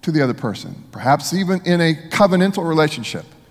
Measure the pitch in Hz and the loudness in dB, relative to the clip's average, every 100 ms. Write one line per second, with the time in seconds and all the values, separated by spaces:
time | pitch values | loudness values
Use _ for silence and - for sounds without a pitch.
0 | - 156 131 117 120 92 - - - - | 0 0 0 0 -4 -6 -12 -16 -18 -6
1 | 123 147 - 175 185 185 170 175 165 156 | 0 0 0 -4 0 -2 0 2 2 0
2 | - - 202 175 190 196 165 160 151 131 | -4 2 4 4 2 0 0 2 2 0
3 | 110 85 - - _ | -10 -10 -14 -20 _